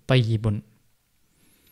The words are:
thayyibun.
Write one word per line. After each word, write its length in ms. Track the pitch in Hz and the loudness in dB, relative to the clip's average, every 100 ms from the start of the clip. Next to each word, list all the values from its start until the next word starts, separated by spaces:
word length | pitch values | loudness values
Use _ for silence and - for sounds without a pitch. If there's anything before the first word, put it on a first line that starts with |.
| - | 0
thayyibun. 560 | 131 113 110 113 104 - _ _ _ _ _ _ _ _ _ _ | 2 2 0 -2 -4 -8 _ _ _ _ _ _ _ _ _ _